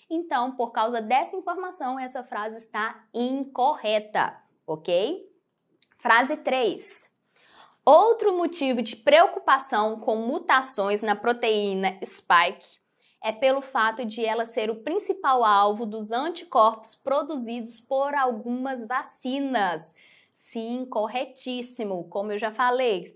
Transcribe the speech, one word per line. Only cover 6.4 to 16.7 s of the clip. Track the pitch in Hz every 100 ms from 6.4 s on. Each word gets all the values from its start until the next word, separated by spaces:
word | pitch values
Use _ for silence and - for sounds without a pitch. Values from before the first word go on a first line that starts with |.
| - 262 220 - - - - _ _ _ _ _ - _ -
Outro | 311 440 453 415 359
motivo | 339 - 269 247
de | 226 -
preocupação | - 302 381 - - 269 - 220 214 226
com | 233 220
mutações | 226 320 - 269 269 - 196 208
na | 220 208
proteína | 240 240 233 214 202 190 190 190 -
spike | - - 175 175 214 - - _ _ _ _
é | -
pelo | 220 262 269
fato | 269 240 220 226
de | 226 220 220
ela | 226 226
ser | - 220
o | 220
principal | - 381 - - 285 254 226
alvo | 202 208 214 226
dos | 220 208
anticorpos | 233 311 349 - 254 220